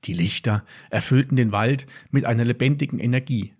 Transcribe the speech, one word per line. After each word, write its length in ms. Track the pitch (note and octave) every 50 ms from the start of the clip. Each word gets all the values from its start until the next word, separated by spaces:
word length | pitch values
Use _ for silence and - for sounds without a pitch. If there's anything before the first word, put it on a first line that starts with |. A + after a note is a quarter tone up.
| -
Die 100 | - -
Lichter 500 | - E2+ G2+ - - - A#2 G#2+ G#2 - - - - - -
erfüllten 460 | - G#2+ - - C3 B2+ C#3+ C3+ C3+
den 160 | B2+ A#2+ A2 G2+
Wald 340 | G2+ A2 A#2+ C#3+ C#3 - - - - - -
mit 140 | - C#3 -
einer 200 | - A#2 A2+ A#2+
lebendigen 540 | A#2 A#2+ - B2 C3+ D3 C#3+ C#3+ - - -
Energie 560 | - A#2+ B2 C3 B2+ - C3+ A2+ F#2+ G#2 _ _